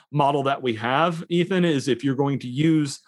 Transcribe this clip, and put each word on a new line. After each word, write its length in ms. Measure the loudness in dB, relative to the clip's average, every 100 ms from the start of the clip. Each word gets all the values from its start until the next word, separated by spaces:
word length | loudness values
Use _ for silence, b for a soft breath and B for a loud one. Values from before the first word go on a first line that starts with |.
| B
model 320 | 0 2 2
that 180 | 0 -2
we 140 | -2 -2
have, 480 | -2 0 0 -2 -2
Ethan, 340 | -2 0 2
is 240 | 2 0 0
if 160 | -2
you're 120 | 0 0
going 240 | -2 -2
to 80 | -6
use 520 | 0 2 2 0 -6